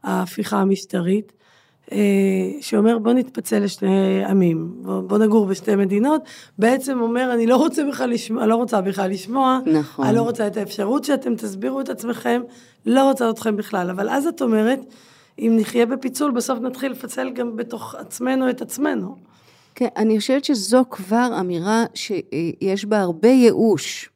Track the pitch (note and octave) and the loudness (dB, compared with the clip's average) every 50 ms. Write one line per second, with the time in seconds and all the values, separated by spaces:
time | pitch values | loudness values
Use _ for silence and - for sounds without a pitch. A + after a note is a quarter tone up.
0 | - G3 F#3+ F#3 F#3 F3 - - G#3 - G#3 G3+ G3 G3 G3 F#3+ - - - F#3+ | -4 -2 -2 -2 -2 -4 -6 -8 -6 -2 0 0 2 2 0 0 -2 -6 -4 -4
1 | E3+ F3 F#3+ G#3+ G#3+ - _ _ _ _ _ _ _ _ _ _ _ - - G3+ | 0 0 0 0 -2 -6 _ _ _ _ _ _ _ _ _ _ _ -8 -2 0
2 | G#3 G3+ G3 G3 G3 G3 F#3+ F#3+ F#3 F#3 F#3+ - - - A3+ G#3 G#3 A3 A#3 A#3 | 2 2 4 4 2 2 2 0 -2 -2 -6 -8 -8 -2 0 4 4 4 4 2
3 | G#3 A3+ A#3+ B3+ B3 C4 - - - - A3 G#3 G3+ G3+ - - G3+ F#3+ F#3+ G3 | 2 2 2 2 2 -2 -6 -10 -4 -2 0 0 0 -2 -4 -2 0 2 2 4
4 | F#3+ F#3+ F#3+ F#3+ G3 G3 G3 G3 F#3 F3 E3 D#3+ E3 E3+ - - F#3 F#3 G3 F#3+ | 2 2 2 0 0 2 4 4 4 4 2 0 -4 -6 -10 -12 -8 -6 -6 -6
5 | F#3 F#3 G3+ G#3 A3 G#3+ G#3 A3+ G#3 F#3 F#3+ F#3+ - - G#3 G3 G3+ F#3+ G3 G3+ | -2 0 2 4 4 4 4 4 2 2 -2 -4 0 0 2 2 2 2 2 2
6 | A3+ C#4 D#4 D#4 D#4 - - - - - _ - G3+ A3+ B3 C4+ C4 C4+ C4+ B3 | 2 2 2 0 -2 -6 -20 -20 -20 -20 _ 0 2 2 2 2 0 -4 -4 -2
7 | A#3 A#3 A#3 B3 B3+ B3+ A#3+ A#3 A3+ A3+ B3+ B3+ D4+ E4 - - D4 C#4+ C4+ - | -2 -2 0 -2 0 0 0 2 4 4 4 4 4 2 0 0 -2 -2 -2 -2
8 | C4 B3+ A#3 A#3 - - A3 - A3+ G#3+ A3+ A#3 A#3+ A#3 A#3 G#3 F#3 G3 F#3 G3+ | -2 -2 -2 -2 -4 -4 -4 0 2 2 2 2 2 0 0 0 0 0 -2 -2
9 | G3 F#3 G3 F#3 - - A#3 C#4 C4+ B3+ C4 C4 B3+ - D#3 D#3 D3 - - - | -2 -2 -2 -6 -6 -4 -2 0 2 2 2 2 2 2 0 0 0 -2 -6 -2
10 | C4+ - A3 A#3 A#3 A#3+ A#3 A#3 A3 G3+ - A3 G3+ F#3+ - - G3+ G3 B3+ D4+ | 0 2 2 2 2 0 -2 -2 -4 -4 -2 -4 -6 -6 -4 -4 -2 0 0 -2
11 | - D4 C#4+ C4 C4+ B3+ A#3 A3 A3+ - - F#3+ G3+ C4 C4 C4+ C4+ C4 C4 - | 0 0 -2 -2 0 -2 -4 -4 -4 -8 -8 -6 -6 -4 -4 -4 -6 -6 -8 -8
12 | G#3+ A#3 A#3+ - - B3 A#3 B3 A#3+ A#3+ - - - - _ _ _ A3 A#3 C4+ | -6 -6 -6 -4 -2 -2 -2 -2 -2 -6 -16 -20 -20 -20 _ _ _ 2 2 4
13 | C4+ C#4 C4+ C4+ A#3+ A3+ A3 A3 - A3+ G#3 G3+ G#3+ - - G3 F3+ F3+ F3+ F#3 | 4 4 2 2 0 -2 -2 -2 -2 -2 -2 -2 -4 -4 -4 -4 -2 -4 -4 -4
14 | G3+ A3+ B3 C#4 C#4 - - - C4+ A#3+ A3 G#3+ G#3+ A3+ C4 C4+ C4 - - - | -4 -2 -2 -2 -2 -2 -4 -2 0 2 2 2 4 2 0 0 -4 -14 -20 -20
15 | - - - _ _ _ _ - - A3+ A3+ A3+ G#3+ G#3+ - A#3+ A#3 A3+ C4 C4 | -20 -20 -20 _ _ _ _ -2 0 2 2 2 2 0 2 0 2 2 0 -4
16 | C4 C4 B3+ - D4 D4 B3 A#3+ A3 - C4 A#3 A3+ B3+ B3+ - C4+ C4+ A#3+ - | -6 -8 -4 -2 -2 0 0 -2 -2 -2 -4 -4 -4 -6 -6 -6 -8 -8 -8 -8
17 | - A#3 - - C4 C4 - A#3+ B3 A#3+ A3 G#3+ A#3+ A#3 - A3 - - - - | -12 -12 -8 -8 -8 -6 -6 -6 -6 -6 -6 -8 -8 -8 -10 -12 -12 -12 -14 -16
18 | - - - - A#3+ B3+ C4 C4 C4 B3+ B3 B3+ A#3+ - - - C#4+ D4 C#4 A3+ | -16 -16 -10 -6 -4 -2 -2 0 0 -2 -2 -4 -8 -12 -6 -4 -4 -2 -2 -4
19 | F#3 F#3+ C4+ C#4 - _ _ _ _ _ _ _ _ _ _ - B3 A3 - - | -6 -8 -12 -16 -20 _ _ _ _ _ _ _ _ _ _ -4 -4 -4 -2 0
20 | G#3+ A3 A3 G#3+ G#3 - C4 C#4+ C#4 - D4 A3 F#3+ F#3+ A3+ B3+ B3+ B3 - - | 0 2 2 0 0 0 0 0 0 0 -2 -2 0 2 4 4 4 2 -2 -14
21 | F#3+ F#3 G#3+ A#3 B3 B3 - E3 F#3 F3+ F3 E3 E3 G3 A3 A3+ A#3 - - - | -6 -2 0 0 2 0 0 -2 -4 -2 -2 -2 0 0 2 2 0 0 -4 -10
22 | - - G#3+ F3 - - - C#3+ E3 E3 - _ - F#3+ F#3+ G3 - G#3 G#3+ G#3 | -8 -4 -4 -6 -6 -4 -6 -4 -4 -4 -4 _ -2 -2 -2 -2 -2 0 2 2
23 | G3 F3 E3+ D#3+ E3 A#3 C4 C4 B3 A3+ - - A3 A3+ G3 C#3+ - - - - | 2 0 0 4 6 6 8 8 8 6 6 6 4 4 4 2 0 -6 -10 -12
24 | - - _ | -14 -16 _